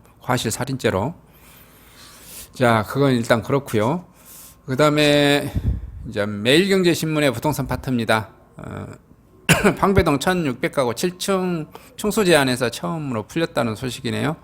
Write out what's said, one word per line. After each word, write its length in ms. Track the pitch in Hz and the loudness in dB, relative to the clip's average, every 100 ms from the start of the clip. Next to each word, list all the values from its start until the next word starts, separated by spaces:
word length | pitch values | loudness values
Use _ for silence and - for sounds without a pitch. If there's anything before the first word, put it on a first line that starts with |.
| - _ | -12 _
과실살인죄로. 920 | - 123 120 - 127 131 113 95 117 175 - - - - - - - - - - - - - | -2 0 0 -4 -4 -2 0 0 -2 -6 -16 -20 -20 -20 -20 -20 -20 -20 -20 -20 -20 -18 -14
자, 320 | - 123 113 104 | 0 2 2 0
그건 260 | 135 139 | 0 2
일단 300 | 123 113 120 | 2 2 0
그렇고요. 640 | - 135 131 110 110 175 - - - - - - - | 0 -2 0 0 0 0 -6 -20 -20 -20 -20 -16 -6
그다음에 840 | 131 151 151 147 147 143 143 131 - - - - - - | 2 4 4 4 4 4 2 0 -4 -2 -4 -6 -14 -8
이제 180 | 107 104 | -4 -4
매일경제신문의 1080 | 101 110 151 196 190 175 160 160 156 147 | -2 2 4 4 4 2 2 0 0 0
부동산 340 | 113 151 143 123 | 0 -2 -2 -2
파트입니다. 640 | 127 - 123 110 110 107 - _ - | -4 -2 -2 2 0 -2 -12 _ -18
어, 280 | - 98 98 - - _ _ - - | -14 -12 -14 -16 -20 _ _ -8 -2
<clears throat> 300 | - 208 196 | 0 2 2
방배동 400 | 190 190 165 143 | 2 2 2 2
천육백 540 | 185 180 151 123 165 | 0 0 -2 -2 -4
가구 220 | - 123 | -2 -2
칠 240 | - 185 180 | -2 -4 -4
층 480 | - 190 185 170 151 - - - | -2 -2 0 -4 -6 -14 -20 -8
청소 280 | 208 208 | -4 0
제한에서 460 | 185 156 131 120 120 | 4 4 4 0 -2
처음으로 540 | - 175 165 143 113 | -4 -6 -6 -6 -6
풀렸다는 500 | 104 165 165 - 120 107 | -6 -4 -4 -2 -4 -4
소식이네요. 600 | 131 - 120 110 127 156 | -8 -6 -6 -4 -4 -4